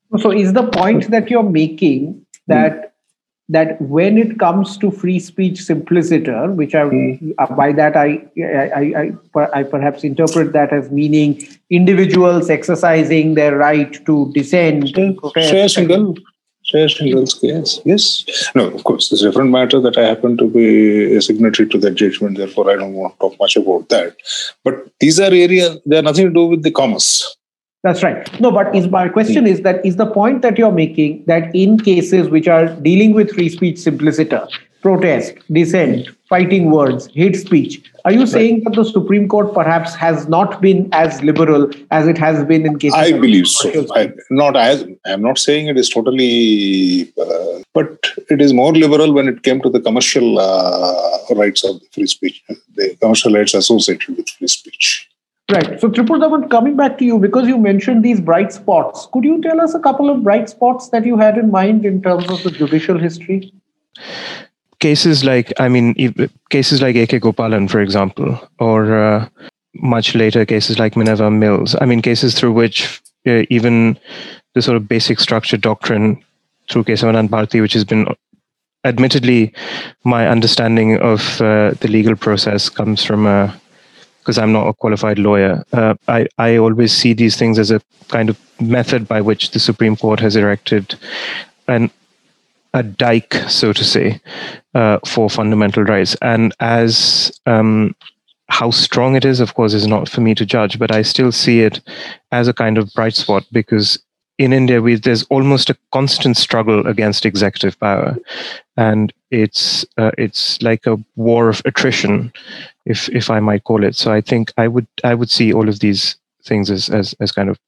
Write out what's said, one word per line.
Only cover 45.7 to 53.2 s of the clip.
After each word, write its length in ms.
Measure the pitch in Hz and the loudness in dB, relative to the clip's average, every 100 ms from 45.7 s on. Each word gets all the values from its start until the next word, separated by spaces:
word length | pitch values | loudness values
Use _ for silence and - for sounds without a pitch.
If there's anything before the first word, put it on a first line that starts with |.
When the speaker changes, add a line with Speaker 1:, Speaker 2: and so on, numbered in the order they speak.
| 131 | 0
Speaker 2:
is 120 | 120 | 0
totally, 1200 | 120 117 131 127 120 113 107 98 95 92 90 85 - | 0 -2 0 0 2 2 2 0 0 0 0 -4 -6
uh, 400 | 85 85 87 87 - 156 | -6 -4 -6 -8 -4 -4
but 340 | 156 - - - - | -4 -6 -10 -10 -4
it 100 | 147 | 2
is 100 | 143 | 4
more 220 | 123 139 | 4 4
liberal 400 | 160 156 147 156 | 4 4 4 4
when 140 | 143 135 | 2 0
it 160 | 120 | -2
came 180 | - 131 | -2 0
to 80 | 135 | 0
the 100 | 120 | 0
commercial, 600 | 117 117 117 139 120 104 | 0 0 0 0 2 2
uh, 800 | 95 95 - - 90 - - - - 110 | 0 0 0 -2 -2 -2 -2 -4 -4 0
rights 280 | 104 98 | 0 0
of 160 | 98 92 | -4 -6
the 60 | - | -10
free 160 | - 95 | -6 -6
speech, 360 | - 95 - _ - _ - | -4 -6 -10 _ -18 _ -6
the 200 | 98 - | -6 -2
commercial 320 | 110 110 | 0 2